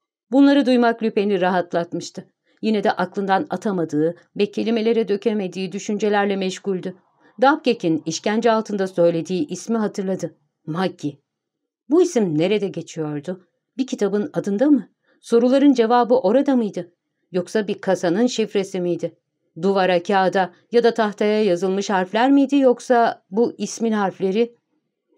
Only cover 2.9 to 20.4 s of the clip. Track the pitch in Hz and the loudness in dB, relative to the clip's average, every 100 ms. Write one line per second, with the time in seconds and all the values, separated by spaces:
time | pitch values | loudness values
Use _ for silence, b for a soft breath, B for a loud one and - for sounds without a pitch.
2.9 | - 180 208 196 190 - 185 220 185 160 | 0 -4 -4 0 0 -2 -6 -4 -4 -2
3.9 | 147 160 175 b - 202 214 208 226 220 | 0 -2 -4 b -4 -4 -2 -2 -2 0
4.9 | 233 190 196 233 214 185 180 190 185 - | 0 -2 -2 -2 -4 -4 -6 -8 -8 -6
5.9 | 208 208 202 202 196 185 185 202 185 185 | -4 0 0 0 -2 -4 -6 -6 -6 -8
6.9 | - _ b b - 262 302 254 233 175 | -14 _ b b 0 2 2 0 -2 0
7.9 | 156 - 160 214 214 233 220 214 202 190 | -2 -4 -6 -4 0 0 0 -2 -4 -4
8.9 | 190 170 165 160 185 151 175 - 226 208 | 0 0 0 -4 -4 -4 -8 -6 -4 -4
9.9 | 208 190 185 165 - _ _ - 165 185 | -4 -6 -6 -8 -12 _ _ -8 -4 -4
10.9 | 185 147 - _ _ _ _ _ _ - | -6 -10 -10 _ _ _ _ _ _ 0
11.9 | 311 349 240 196 151 180 214 190 160 151 | 2 2 2 0 0 0 0 -4 -8 -12
12.9 | 165 151 147 151 185 _ _ _ - 262 | -10 -8 -8 -10 -12 _ _ _ -8 -6
13.9 | - 202 208 208 170 208 202 277 269 - | -4 -2 -2 -4 -6 -4 0 2 2 0
14.9 | _ _ _ - 233 247 269 285 247 220 | _ _ _ 0 2 4 4 6 4 4
15.9 | 240 233 240 185 254 277 254 214 180 170 | 2 4 2 4 2 2 0 -2 -6 -12
16.9 | _ _ _ _ 180 180 220 202 196 - | _ _ _ _ -6 -4 -2 -2 -4 -2
17.9 | 180 180 180 247 - 214 202 190 190 175 | 0 0 0 0 0 -2 -2 -4 -4 -4
18.9 | 165 165 - _ _ _ 160 190 196 185 | -4 -6 -12 _ _ _ -4 -2 2 2
19.9 | 175 175 196 185 190 | 2 2 0 2 0